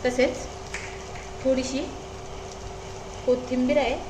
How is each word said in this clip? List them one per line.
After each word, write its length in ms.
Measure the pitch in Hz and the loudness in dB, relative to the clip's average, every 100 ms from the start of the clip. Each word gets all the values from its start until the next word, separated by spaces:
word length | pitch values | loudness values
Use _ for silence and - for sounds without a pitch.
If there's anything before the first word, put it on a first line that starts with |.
तसेच 420 | 254 247 269 - - - - - - - - - - - | 2 4 4 2 -6 -8 -8 -8 -8 -8 -8 -10 -8 0
थोडीशी 400 | 262 262 254 269 370 - - - - - - - - - - - - - - | 4 4 2 -2 -2 -6 -10 -10 -10 -10 -10 -10 -8 -8 -8 -10 -8 -2 2
कोथिंबीर 520 | 247 - 254 254 294 | 2 2 2 6 6
आहे 160 | 247 285 | 6 0